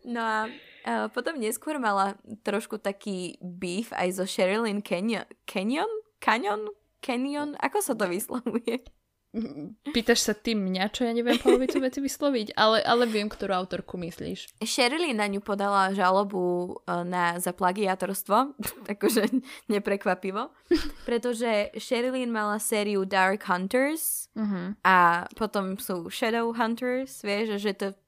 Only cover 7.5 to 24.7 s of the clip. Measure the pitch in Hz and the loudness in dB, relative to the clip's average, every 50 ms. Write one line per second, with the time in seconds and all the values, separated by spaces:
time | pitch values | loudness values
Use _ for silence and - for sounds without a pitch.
7.5 | 294 - - 269 - 415 403 - 254 220 208 180 175 196 233 - 262 247 - 233 | -4 -2 -2 0 0 0 0 0 0 0 0 0 0 -4 -4 -4 -6 -6 -4 -2
8.5 | - 240 - - 226 262 - - _ _ _ _ _ _ _ _ - 220 220 - | -4 -2 -2 -2 -4 -4 -8 -12 _ _ _ _ _ _ _ _ -8 -8 -8 -6
9.5 | - - 147 170 214 _ _ 277 311 240 220 - 240 - - 233 208 - _ 233 | -8 -10 -12 -12 -14 _ _ -2 -2 0 4 4 4 4 4 0 -2 -2 _ -2
10.5 | 226 208 196 185 185 185 185 208 - - 254 233 233 233 233 240 - 240 - - | 0 0 0 0 0 0 -2 -2 0 -2 -2 0 0 0 2 2 2 4 4 4
11.5 | - 247 262 - - 277 269 254 254 285 277 269 - - 302 285 277 240 214 214 | 4 4 4 2 0 0 0 0 -2 -2 -4 -4 -4 0 0 0 0 0 -2 -2
12.5 | - - 214 220 220 220 - - 233 240 247 233 220 208 208 214 - - 202 196 | 2 4 4 6 6 4 4 4 4 4 4 2 2 0 -2 -2 -4 -6 -4 -2
13.5 | 196 180 185 185 - 175 - - - 180 175 165 165 - - 165 185 - - - | -2 -2 -2 -4 -6 -8 -8 -10 -10 -8 -8 -10 -10 -10 -8 -8 -8 -10 -12 -18
14.5 | _ _ 214 226 - - 254 240 277 330 349 320 247 214 208 202 196 196 202 - | _ _ -6 -4 2 4 4 4 4 2 0 0 2 0 0 0 -2 -4 -2 -4
15.5 | 202 196 202 202 202 196 190 190 196 196 185 180 190 196 208 196 202 185 180 175 | -2 0 0 2 4 4 4 4 2 4 4 6 6 4 4 2 0 0 0 2
16.5 | 175 175 180 185 - - _ - 180 175 175 175 180 180 175 175 170 175 180 180 | 0 0 -2 -4 -8 -10 _ -4 -4 -2 -2 -2 0 2 2 2 0 0 -4 -4
17.5 | 180 - 196 180 185 208 208 190 185 190 - 196 196 - - - 196 220 262 285 | -2 2 2 2 2 2 0 0 0 0 -2 -4 -4 -6 -2 2 4 4 4 2
18.5 | - - 214 - - - 208 - 208 - - 220 226 254 - - - 262 - - | -2 -8 -8 -8 -8 -10 -8 -8 -6 0 2 4 4 4 2 4 0 -2 -2 -4
19.5 | - - _ - 208 202 208 226 202 202 - 208 180 180 - 190 185 208 247 320 | -18 -18 _ -2 -2 0 2 0 -2 0 2 0 0 0 -2 -6 -4 -4 -6 -8
20.5 | _ _ _ _ 349 302 - 302 - - - - 233 233 233 247 247 220 240 233 | _ _ _ _ 2 2 2 -2 -8 -8 -4 -2 -2 0 0 0 -2 0 0 2
21.5 | 220 208 208 - - 220 - - 254 226 240 254 254 262 247 240 233 220 214 208 | 2 2 0 -2 -6 -12 -4 -2 0 0 0 0 0 -2 -2 -2 -2 0 0 0
22.5 | 208 220 - - 233 214 208 208 208 196 190 190 196 190 185 190 196 214 - - | -2 -2 0 0 0 0 2 2 2 0 0 2 4 4 4 4 2 0 0 0
23.5 | 180 180 185 190 - 254 269 285 311 320 - - - - - _ _ 220 220 208 | 0 0 0 0 2 2 2 2 0 -2 -2 -4 -4 -4 -8 _ _ -4 -2 -2
24.5 | 196 180 175 180 | -2 -2 -4 -6